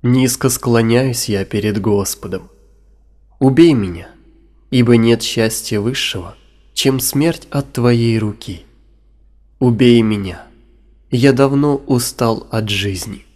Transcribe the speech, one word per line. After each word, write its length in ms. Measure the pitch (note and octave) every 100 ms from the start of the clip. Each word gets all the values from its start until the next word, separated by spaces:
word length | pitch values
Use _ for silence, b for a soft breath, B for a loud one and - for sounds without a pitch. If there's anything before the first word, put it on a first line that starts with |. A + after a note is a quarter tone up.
«Низко 460 | A#2+ B2+ B2+ - C3+
склоняюсь 760 | A#2+ - A#2 A2+ A#2+ C3 A#2+ -
я 160 | G2+
перед 380 | F#2+ G#2+ G#2+ G#2
Господом. 720 | G2 G2+ G2 - F#2+ F#2 - _ _ _ _ _ _ _ _ _
Убей 340 | C3+ C3+ E3+
меня, 360 | C3+ G2 E2 - - _ _ _ _ _
ибо 260 | B2+ A#2 A#2+
нет 280 | A2+ A#2
счастья 560 | - - A2+ A2+ - G#2+
высшего, 560 | G#2 C3 - G2+ F2+ - _ _ _ -
чем 240 | C#3 C3
смерть 480 | B2+ C#3 D#3+ E3 -
от 240 | C#3+ C#3
твоей 460 | - A#2+ A#2+ A#2 A2+
руки. 440 | G#2+ G#2 - F2 - _ _ _ _ _ _ _ _ _
Убей 420 | B2+ A#2 B2 A#2+
меня, 440 | A2 G#2+ F#2+ F2 - _ _ _ _ _ _
я 200 | B2+ C3+
давно 440 | B2+ C3+ C#3 D3 C#3+
устал 720 | - B2+ A#2+ - A#2+ A2+ -
от 200 | A2+ G#2+
жизни». 540 | G2+ G2+ F#2+ G2 F#2+ -